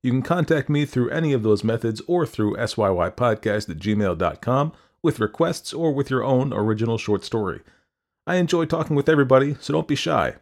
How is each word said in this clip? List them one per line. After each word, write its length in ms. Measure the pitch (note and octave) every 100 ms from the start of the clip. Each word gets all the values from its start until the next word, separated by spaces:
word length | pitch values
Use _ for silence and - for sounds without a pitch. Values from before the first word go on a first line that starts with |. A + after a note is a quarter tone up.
You 80 | B2+
can 100 | C3
contact 480 | B2+ F3 D#3 D#3 C3
me 160 | D3
through 240 | D3 B2+ A#2+
any 240 | D#3+ D#3+
of 100 | C3
those 220 | G#2+ G#2
methods 380 | A2 A2+ A#2 A2 -
or 200 | F3 C3+
through 320 | - G#2 G2+
S 180 | A2+ -
Y 140 | G2+
Y 180 | F2+ F2
podcast 640 | - B2 A2 A2 G#2 G#2
at 80 | D#2+
gmail 400 | G2 G#2+ G2+ E2
dot 240 | E2+ C#2+
com 320 | - C3 D3+ - _ _
with 160 | E3 -
requests 540 | A2 - E3+ E3+ -
or 200 | D3 E3
with 180 | C#3 C3+
your 120 | C3
own 300 | A#2 B2+ A#2+
original 460 | G#2+ G#2+ G#2+ A#2 A2+
short 260 | - G2+
story. 380 | - A2+ G2 - - _ _ _ _ _ -
I 80 |
enjoy 320 | F3+ E3+ E3+ D#3
talking 280 | E3 D#3
with 140 | D3 C#3+
everybody, 480 | D3+ C3+ C3 C#3+ C#3
so 140 | -
don't 160 | - -
be 80 | -
shy. 380 | - C#3 C2+ -